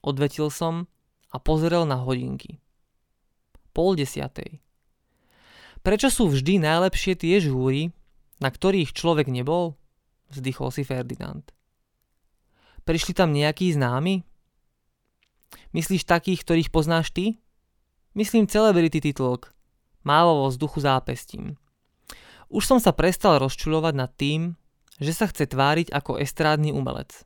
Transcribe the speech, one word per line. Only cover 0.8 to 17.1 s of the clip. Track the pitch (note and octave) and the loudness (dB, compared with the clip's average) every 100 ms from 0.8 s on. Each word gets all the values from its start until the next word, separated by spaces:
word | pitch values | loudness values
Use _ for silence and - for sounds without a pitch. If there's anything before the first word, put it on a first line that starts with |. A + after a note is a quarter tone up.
| F3 _ _ _ _ | -10 _ _ _ _
a | C#3 | -6
pozrel | - D#3 E3 F3 D#3+ | 0 2 2 2 0
na | C3 | -2
hodinky. | B2+ B2+ B2+ C3+ - - _ _ _ _ _ _ _ _ _ - _ | -2 -4 -4 -10 -12 -20 _ _ _ _ _ _ _ _ _ -20 _
Pol | - F3+ F3+ | 0 2 2
desiatej. | C3+ - C3+ - - D#3 _ _ _ _ _ _ _ _ _ - - - - | -2 -6 -8 -10 -14 -18 _ _ _ _ _ _ _ _ _ -20 -20 -4 0
„Prečo | G#3+ C4+ | 2 2
sú | - G3+ | 2 2
vždy | C#3 C#3 F#3+ | 2 2 0
najlepšie | D#3 E3 F#3 - - F3+ | 2 2 2 0 -2 -4
tie | E3 G3 | 2 2
žúry, | D#3 C3 C3 C3+ E3 - _ _ _ _ | 2 0 -2 -2 -4 -8 _ _ _ _
na | C3+ | -6
ktorých | - F#3 G3 D3 | 0 0 2 -2
človek | - E3+ D#3 C3+ | -2 0 0 0
nebol?“ | B2 B2+ E3+ E3+ D3 _ _ _ _ _ | -2 -2 -2 -4 -8 _ _ _ _ _
vzdychol | C#3 C3 B2+ C3 | -10 -8 -6 -6
si | C3+ | -6
Ferdinand. | C3+ B2+ B2 - - D3 - _ _ _ _ _ _ _ _ _ _ _ _ - | -6 -6 -6 -10 -12 -14 -16 _ _ _ _ _ _ _ _ _ _ _ _ -12
„Prišli | - D#3+ - | -2 -2 -2
tam | F3 F3 | 2 2
nejakí | D3 D3 D3+ F#3 | 4 0 0 0
známi?“ | D3 B2+ B2+ E3+ F#3+ - _ _ _ _ _ _ _ _ _ _ _ _ - - | 2 0 0 0 -2 -6 _ _ _ _ _ _ _ _ _ _ _ _ -20 -8
„Myslíš | E3 D#3+ F#3+ - | -6 -2 -2 2
takých, | E3+ - F3+ | 0 2 -4
ktorých | - E3 D#3 | 0 0 2
poznáš | E3 D3+ E3 - | 0 0 0 -2